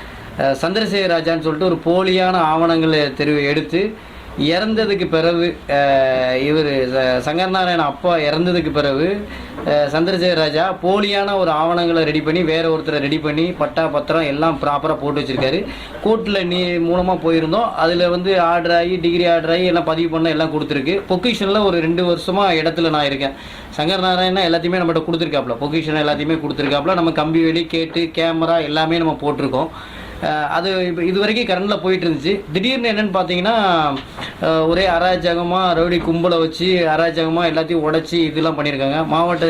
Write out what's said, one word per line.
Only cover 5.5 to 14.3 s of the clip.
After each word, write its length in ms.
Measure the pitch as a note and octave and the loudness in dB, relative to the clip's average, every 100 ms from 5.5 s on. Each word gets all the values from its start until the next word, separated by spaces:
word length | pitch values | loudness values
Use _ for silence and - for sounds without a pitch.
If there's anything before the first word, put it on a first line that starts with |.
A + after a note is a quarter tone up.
| - - | -2 -2
அஹ், 680 | C#3+ C#3+ C#3 C3 B2+ B2+ B2+ | 2 4 4 4 2 0 0
இவரு 320 | C#3 D#3 D3 C3+ B2+ | 2 2 2 0 0
ச-, 340 | C3 B2+ B2 | 0 2 0
சங்கர் 280 | A#2+ D#3+ F#3 | 0 0 0
நாராயணன் 360 | F#3 F3+ E3+ D3 | 0 0 0 -2
அப்பா 320 | C3+ F3+ E3+ | -2 0 2
இறந்ததுக்கு 540 | D3 D#3+ F3 F3 D3+ | 0 0 0 0 0
பிறகு, 360 | C#3+ E3 C3+ E3+ G#3 G#3 - - D3 - | 0 0 0 0 -2 -8 -12 -14 -8 0
அஹ், 220 | D3 C#3+ | 0 2
சந்திரசேகர் 500 | D#3 E3+ F#3 F3+ E3 | 0 0 2 2 2
ராஜா 400 | D3+ D3+ F#3 F#3 | 0 0 -2 0
போலியான 540 | F3 G3+ G3+ G3+ G3+ G3 | 0 2 2 0 0 0
ஒரு 140 | F3 | 0
ஆவணங்களை 520 | D3+ E3 F3 E3+ E3 | 2 2 2 2 2
ரெடி 180 | D3+ D3+ | 2 0
பண்ணி, 220 | D3 E3+ | 0 0
வேற 280 | D#3+ D#3+ E3 | 2 0 0
ஒருத்தரை 280 | D#3+ D#3 D3 | 0 -2 -2
ரெடி 200 | C#3 D#3 | -2 -2
பண்ணி, 260 | D3+ D3+ E3+ | -2 -2 -2
பட்டா 360 | E3+ D3 - D#3+ | -2 -2 -2 -2
பத்திரம் 400 | C#3+ C#3+ D#3+ | -2 0 -2
எல்லாம் 320 | D3+ | 0